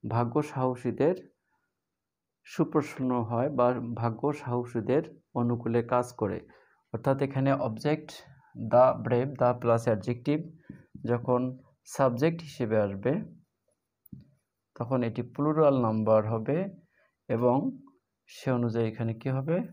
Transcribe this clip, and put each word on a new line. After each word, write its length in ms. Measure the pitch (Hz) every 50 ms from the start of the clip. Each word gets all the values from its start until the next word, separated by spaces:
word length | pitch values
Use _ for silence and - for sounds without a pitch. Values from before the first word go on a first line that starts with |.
| - 117
ভাগ্য 240 | 110 117 120 120 120 147 147
সাহসীদের 720 | 147 - 139 127 127 127 123 - 127 113 - 135 151 190 185 - - _ _ _ _ _ _ _ _ _ _ _ _ _ _ _ _ _ _ _ _ _ _ _ - -
সুপ্রসন্ন 580 | - 165 156 - 156 139 - - - 127 127 127 123
হয় 280 | 113 107 120 117 123 151
বা 180 | 147 123 123 123 123 120 120 117 120 110
ভাগ্য 320 | 117 117 113 113 - 143 147
সাহসীদের 720 | 147 - 127 120 120 123 120 120 120 104 120 127 135 127 - - - _ _ _
অনুকূলে 480 | 120 120 120 123 120 120 117 117 120 117
কাজ 240 | 120 127 123 123 - -
করে। 240 | - 113 98 95 90 - - - - _ _ _ _ _ _ -
অর্থাৎ 240 | 113 - 139 135 135
এখানে 320 | 143 135 135 131 135 139 139
অবজেক্ট 560 | 139 - 110 110 - - 147 151 156 156 - - - - - - _ _ _ _ - 110 110
the 140 | 113 123 127 - 113 113 113
brave, 280 | 120 127 120 127 143 143 -
the 80 | 127 123 123 120
plus 220 | - 120 113 117 117 123 110
adjective 480 | 101 92 - 123 120 - 147 147 156 165 165 - - _ _ - - - _ _ - -
যখন 360 | 113 120 120 120 123 127 123 127 127 127 131 - _ _ _ _
সাবজেক্ট 540 | - - - 139 131 120 117 139 165 170 165
হিসেবে 360 | - - - - 131 107 110 110
আসবে, 300 | 104 101 98 98 98 123 147 208 - - - - _ _ _ _ _ _ _ _ _ _ _ _ _ _ - - - _ _ _ _ _ _ _ _ _ _
তখন 280 | - 120 117 131 127 120
এটি 180 | 117 101 -
প্লুরাল 540 | 120 120 - - 143 151 156 156 160 147 139 131
নাম্বার 400 | 120 110 110 110 110 110 110 110 107 110 117
হবে 240 | 113 110 113 139 165 190 202 - - _ _ _ _ _ _ _ _ _ _
এবং 280 | 123 113 120 123 123 139 175 269 254 - - - _ _ _ _ _ _ _ _
সে 200 | - - - 135
অনুযায়ী 360 | 127 120 120 117 110 117 117 110
এখানে 220 | 110 110 117 113 113
কি 160 | 113 - 139
হবে? 280 | 131 135 135 156 165 185 240 -